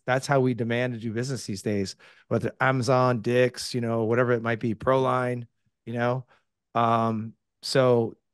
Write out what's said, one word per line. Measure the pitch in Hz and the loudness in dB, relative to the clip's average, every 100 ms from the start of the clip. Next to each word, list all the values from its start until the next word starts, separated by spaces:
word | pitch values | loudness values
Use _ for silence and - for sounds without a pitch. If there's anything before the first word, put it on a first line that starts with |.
| - | -2
that's | 131 - | -2 0
how | 139 | 2
we | 127 | 2
demand | 120 117 117 127 | 0 -2 -2 -2
to | 117 | -4
do | 117 | -6
business | 110 127 123 - | -6 -6 -6 -8
these | 98 | -6
days, | 113 104 95 - - _ _ | -4 -2 -2 -8 -20 _ _
whether | 117 117 - | -2 -2 -2
Amazon, | 131 131 120 127 127 123 | 0 0 2 2 2 0
Dick's, | 107 123 123 - - | 0 2 2 0 -8
you | 127 | -4
know, | 117 117 | -2 -2
whatever | 110 120 123 | 0 2 2
it | 120 | 0
might | 117 113 | -2 -2
be, | 120 | -4
Proline, | 101 - 131 131 127 123 123 117 _ _ _ | -2 0 2 2 0 -2 -4 -8 _ _ _
you | - | -10
know? | 120 120 127 - _ _ _ _ 117 | -2 -2 -2 -6 _ _ _ _ 0
Um, | 117 113 113 110 110 - _ _ | 2 2 2 -2 -6 -12 _ _
so | - 139 127 120 113 - _ | -2 2 4 4 2 -6 _